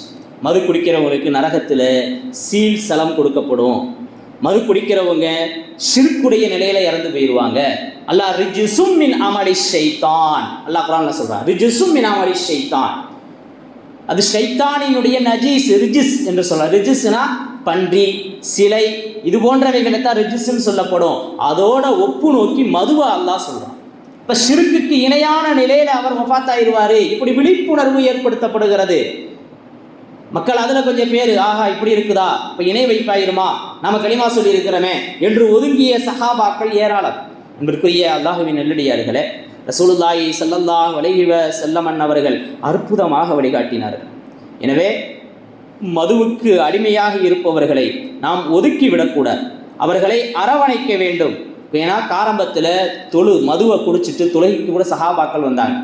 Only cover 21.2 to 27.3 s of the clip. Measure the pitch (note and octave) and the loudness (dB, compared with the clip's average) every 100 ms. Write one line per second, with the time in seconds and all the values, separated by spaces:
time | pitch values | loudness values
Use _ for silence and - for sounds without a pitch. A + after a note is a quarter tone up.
21.2 | - - C3+ D#3 G3+ C4 C4+ - - - | -6 -4 -2 2 2 2 2 2 0 0
22.2 | - C4 G#3 B3+ A#3+ - - D4+ C4+ F#3 | 2 2 2 0 0 0 2 2 2 0
23.2 | F3+ F#3 - B2 - - - - - - | -2 -4 -6 -12 -12 -16 -20 -20 -20 -14
24.2 | - - - D4+ F4 D#4+ - C#4 C4 D4 | -4 0 2 4 4 2 2 2 2 2
25.2 | D4+ D#4 D#4 C#4 B3+ C#4 D4 B3+ B3+ B3 | 2 2 2 2 4 4 2 0 -2 -2
26.2 | A#3+ C4 B3+ A#3+ A3+ A3 G#3 A3 F#3 A3 | 0 -2 0 0 2 2 4 4 2 0
27.2 | B3+ | 0